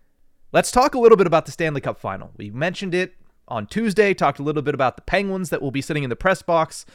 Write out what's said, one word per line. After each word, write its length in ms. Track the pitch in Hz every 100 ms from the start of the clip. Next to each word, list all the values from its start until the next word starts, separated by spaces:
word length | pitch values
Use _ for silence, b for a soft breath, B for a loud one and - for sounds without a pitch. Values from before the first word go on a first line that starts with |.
| b _ _ _ -
let's 220 | 156 -
talk 240 | 247 277 277
a 20 |
little 180 | 233 220
bit 120 | 180
about 180 | 160 156
the 60 |
Stanley 280 | - 160 143
Cup 200 | 131 110
Final. 320 | 107 95 - -
We 140 | 104
mentioned 440 | 110 165 - 190
it 200 | 175 185 - - _ _
on 180 | 120 104
Tuesday, 460 | 196 226 185 202
talked 280 | 185 156 139
a 20 |
little 180 | 143 151
bit 140 | 147
about 220 | 135 131 -
the 60 |
Penguins 480 | - 185 196 190 180
that 120 | 165
will 80 | 139
be 100 | 139
sitting 220 | - 151
in 80 | 135
the 60 | 117
press 260 | 185 190
box, 420 | - 165 160 - -